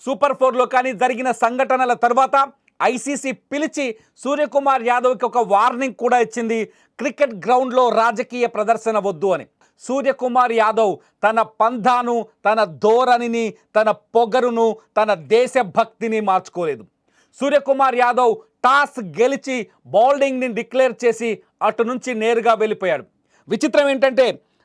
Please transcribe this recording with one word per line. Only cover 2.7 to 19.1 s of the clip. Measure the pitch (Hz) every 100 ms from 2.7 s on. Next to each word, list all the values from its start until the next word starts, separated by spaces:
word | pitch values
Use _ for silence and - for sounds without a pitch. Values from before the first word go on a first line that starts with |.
| -
ఐసీసీ | 202 247 269 277 269
పిలిచి | 226 - 285 311 302 262 220 _ _
సూర్యకుమార్ | 254 294 294 285 277 269
యాదవ్కి | 233 247 247 233
ఒక | 240 240
వార్నింగ్ | 202 202 240 240 262
కూడా | 190 240 247
ఇచ్చింది, | 226 240 226 226 202 _ _ -
క్రికెట్ | 269 - 285
గ్రౌండ్లో | 202 190 254 262 254 247
రాజకీయ | 220 226 220 240 247 233
ప్రదర్శన | 214 208 220 226 214
వద్దు | 196 160 190
అని. | 165 110 _ _ _
సూర్యకుమార్ | - 269 269 262 247 254 247
యాదవ్ | 226 220 214 214 156 _ _ 208
తన | 226
పంధాను, | 220 - 220 247 240 247 240 233 214 _ 202
తన | 220
ధోరణిని, | 202 143 214 233 254 240 240 233 220 - _ 214
తన | 214
పొగరును, | 208 _ 226 233 247 247 233 226 214 _ 208
తన | 214
దేశభక్తిని | 185 139 220 247 262 196 220 226 - 226 220
మార్చుకోలేదు. | 202 185 180 175 165 127 104 _ _ _ _ -
సూర్యకుమార్ | 277 285 277 269 269
యాదవ్ | 240 247 240 247 220 - _
టాస్ | 247 277 285 262
గెలిచి | 185